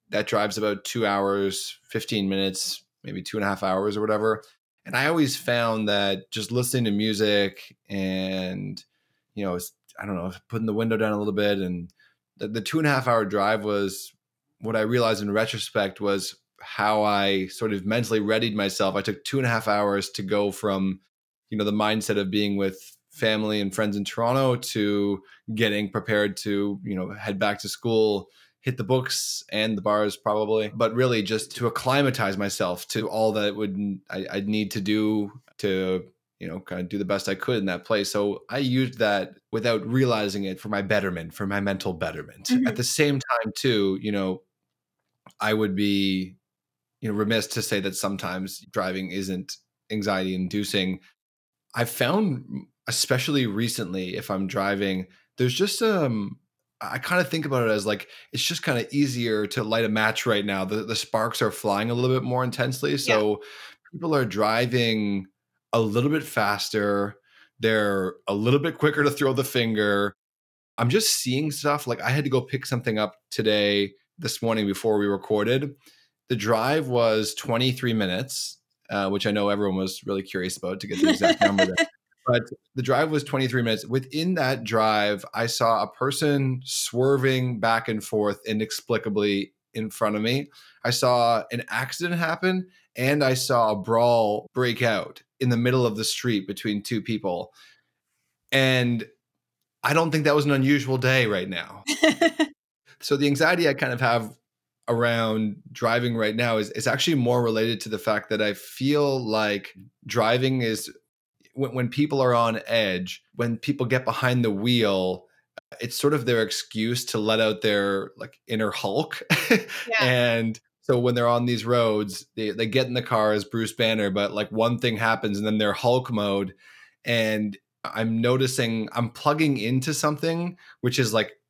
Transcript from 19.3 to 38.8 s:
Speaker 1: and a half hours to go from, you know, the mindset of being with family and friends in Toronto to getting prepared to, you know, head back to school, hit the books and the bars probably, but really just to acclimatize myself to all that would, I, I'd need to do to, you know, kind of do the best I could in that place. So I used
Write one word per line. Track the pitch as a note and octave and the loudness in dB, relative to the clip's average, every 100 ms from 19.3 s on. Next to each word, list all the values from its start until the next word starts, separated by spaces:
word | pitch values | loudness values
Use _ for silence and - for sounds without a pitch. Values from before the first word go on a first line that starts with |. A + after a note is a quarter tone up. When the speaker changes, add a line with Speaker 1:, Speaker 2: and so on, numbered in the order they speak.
| C3+ | -2
Speaker 1:
and | B2+ | 0
a | |
half | A2+ A2 | 0 0
hours | G#2 G#2 G2+ G2 | 2 2 0 -2
to | - | -6
go | F#2+ G#2 G2+ | -2 0 0
from, | F#2+ G#2+ G2 F#2+ F#2+ _ _ _ _ - | 0 -2 0 0 -2 _ _ _ _ -8
you | G#2+ | -4
know, | |
the | G#2 | -2
mindset | G#2 G#2+ A2 - G2+ | 0 2 0 0 0
of | F#2+ | 0
being | G#2 G#2 G2 | 0 0 0
with | G2 F#2+ - - _ | -2 -4 -16 -20 _
family | - A2+ G#2+ G#2+ G#2+ | -4 0 0 0 -2
and | G2 | -2
friends | F#2+ G#2+ G2+ | -2 -2 -2
in | |
Toronto | G2+ - A#2 C3 C3 B2 | -6 -2 0 2 2 0
to | - A2+ G#2 G#2 G2+ G2 - - - | -2 -2 0 2 0 -2 -8 -18 -8
getting | A2 A2 G#2 G#2 | 0 0 0 -2
prepared | A2 F#2+ G#2 G#2 F#2+ | -4 0 2 0 -2
to, | A2 G2+ G2+ G2+ | -2 0 0 -4
you | A2 | -6
know, | F#2+ F#2+ | -6 -6
head | G2+ G#2+ G2 | -8 -6 -2
back | G#2 G2+ | 0 -2
to | G2 | -6
school, | - A#2+ A2+ A2 G2+ - _ _ _ | -6 0 2 2 0 -4 _ _ _
hit | - B2+ | -6 -4
the | |
books | G#2 B2+ B2+ - - - - | 0 0 0 -4 -4 -8 -6
and | G#2+ A2 G#2+ | -2 -2 0
the | |
bars | G#2 G#2 G#2 - | 0 2 0 -2
probably, | - G#2+ G#2+ A2 G#2+ | -2 0 0 0 -2
but | A2 A2+ | 0 0
really | A#2 B2+ A#2 | 2 2 2
just | G2 A2 - - | 0 -2 -4 -4
to | A#2+ | -4
acclimatize | - B2+ C#3 C#3 B2 G2+ G2 | -2 0 2 2 2 0 0
myself | G2+ - F#2 F2+ - | -2 -2 -2 -4 -6
to | - A2 | -6 -4
all | G#2+ A2 | 0 0
that | G#2+ G#2 | 2 0
would, | G2+ G#2+ F#2+ G2+ F#2+ - | -2 -4 -4 -4 -6 -10
I, | F#2+ G2 | -10 -6
I'd | G2 G2+ | -4 -2
need | G#2+ G#2 | 0 0
to | A2 | -2
do | F#2+ G#2+ G#2+ G#2+ G2+ - _ - | 0 2 2 0 -2 -8 _ -6
to, | G#2 F#2+ F#2 F#2 - _ _ - | -2 0 0 -2 -4 _ _ -16
you | F2 | -12
know, | F2 | -12
kind | - F#2 | -10 -8
of | F2+ | -6
do | G2+ | -4
the | |
best | F#2+ G2+ - | -2 -2 -2
I | |
could | G2 - A#2 | -4 -2 -2
in | G2 | -2
that | F2 | -4
place. | - A2 G2 | -2 -2 0
So | G#2 G#2 G2 - | 0 -2 -2 -6
I | B2+ | -4
used | C3+ B2+ | 0 0